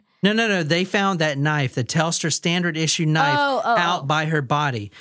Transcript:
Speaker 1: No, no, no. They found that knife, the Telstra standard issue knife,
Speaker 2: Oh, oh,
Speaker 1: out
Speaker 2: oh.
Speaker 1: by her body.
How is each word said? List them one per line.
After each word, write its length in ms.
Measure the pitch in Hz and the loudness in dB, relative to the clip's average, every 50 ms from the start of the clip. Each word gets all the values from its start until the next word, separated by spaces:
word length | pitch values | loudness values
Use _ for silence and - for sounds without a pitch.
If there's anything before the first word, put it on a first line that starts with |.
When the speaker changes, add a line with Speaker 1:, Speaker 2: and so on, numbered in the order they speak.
| _ _ _ _ - | _ _ _ _ 0
Speaker 1:
No, 100 | 196 214 | 2 2
no, 160 | 220 233 220 | 2 2 2
no. 140 | 202 185 165 | 0 0 0
They 240 | 143 160 170 180 | 0 0 0 0
found 320 | 185 - 208 196 196 190 165 | 0 0 0 0 0 0 0
that 180 | 160 156 147 | 0 0 0
knife, 380 | 139 143 151 151 151 139 123 - | 0 0 0 0 0 -2 -2 -2
the 100 | - 123 | -4 -4
Telstra 480 | - - 170 156 170 165 - - 165 143 | -2 0 0 0 0 0 -2 -2 -2 -2
standard 460 | - - 175 170 180 175 175 156 160 | -2 -2 -2 0 0 0 -2 -2 -2
issue 260 | 160 151 - - 170 | -2 0 0 0 0
knife, 320 | 156 156 160 165 170 - - | 2 2 2 2 2 2 2
Speaker 2:
Oh, 220 | 285 285 269 240 - | 0 0 0 0 0
oh, 140 | 170 180 | 0 0
Speaker 1:
out 280 | - 175 170 175 170 143 | 0 2 0 0 -2 -2
Speaker 2:
oh. 20 | |
Speaker 1:
by 180 | 139 151 156 156 | -2 0 0 0
her 140 | 156 160 151 | 0 0 -2
body. 500 | 143 117 151 147 151 143 127 113 104 101 - - | 0 0 0 0 0 0 -2 -4 -6 -10 -12 -8